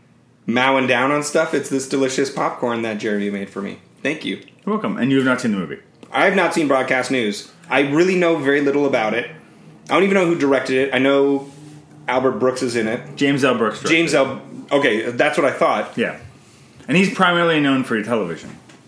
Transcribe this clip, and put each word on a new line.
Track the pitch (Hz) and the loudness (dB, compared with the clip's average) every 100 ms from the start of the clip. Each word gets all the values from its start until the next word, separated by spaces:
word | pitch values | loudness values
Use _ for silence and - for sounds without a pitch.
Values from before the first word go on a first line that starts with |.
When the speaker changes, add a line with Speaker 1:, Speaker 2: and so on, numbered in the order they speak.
| _ _ _ _ - | _ _ _ _ -4
Speaker 1:
mowing | 120 131 135 127 | 2 4 2 2
down | 120 135 | 2 2
on | 147 | 0
stuff, | 147 165 160 | 0 0 0
it's | 147 - | -2 -2
this | 135 131 | -4 -2
delicious | 139 131 139 135 | -2 0 0 -4
popcorn | - 156 - 120 117 | -2 -4 -2 -4 -2
that | 113 104 | -4 -4
Jeremy | 113 104 101 | -2 -2 -2
made | 101 98 | -4 -8
for | 101 | -10
me. | 98 95 - _ | -10 -12 -20 _
Thank | 135 156 | -6 -6
you. | 110 95 | -6 -8
Speaker 2:
You're | - - 196 | -12 -12 -6
welcome. | 214 113 95 | -4 -4 -2
And | 123 | 0
you | 135 | 2
have | 131 | 2
not | 123 | 0
seen | 120 | 0
the | 98 | -2
movie. | 80 67 - _ - | -4 -10 -16 _ -6
Speaker 1:
I | 127 | 0
have | 180 190 | 2 2
not | 165 | 0
seen | 165 143 | 0 0
Broadcast | 131 131 131 123 | 0 0 -2 0
News. | 135 107 104 - - - | -2 -2 -4 -12 -20 -2
I | 131 | 0
really | 143 147 185 180 | 2 2 2 2
know | 170 160 | 2 2
very | 139 143 | 2 2
little | 143 143 139 | 2 2 0
about | 127 107 | 0 0
it. | 113 - - - - - - - | -2 -6 -14 -20 -20 -20 -20 -2
I | |
don't | 147 | 2
even | 196 | 4
know | 196 175 | 4 2
who | 165 | 2
directed | 139 135 131 131 | 2 2 2 0
it. | 135 | 0
I | 127 | 2
know | 135 139 139 139 - - - - - - - | 4 4 2 0 -4 -18 -20 -20 -20 -12 -4
Albert | 127 127 | 0 0
Brooks | 107 127 127 | 2 0 0
is | 131 117 | -2 -2
in | 107 | -2
it. | 123 - - | -4 -8 -2
Speaker 2:
James | 143 143 | 0 2
L. | 131 113 | 2 2
Brooks | 107 - | 0 -2
directed | 147 160 | 0 2
Speaker 1:
James | 160 | 2
Speaker 2:
it. | 143 | 2
Speaker 1:
L. | 127 - - 127 - | 0 -4 -14 -16 -2
Okay, | 143 135 110 113 | 0 2 0 -2
that's | 123 147 170 | 0 0 2
what | 139 | 2
I | |
thought. | - 160 107 110 - | 2 0 0 -4 -4
Speaker 2:
Yeah. | 95 - - - - - - - - | -4 -6 -16 -20 -20 -20 -20 -18 0
And | 170 | 2
he's | 190 | 2
primarily | - 180 175 170 156 | 2 2 4 2 2
known | 143 131 | 2 0
for | 127 113 | 0 -4
television. | 107 113 87 80 - - - - | -2 -2 -2 -8 -12 -20 -20 -20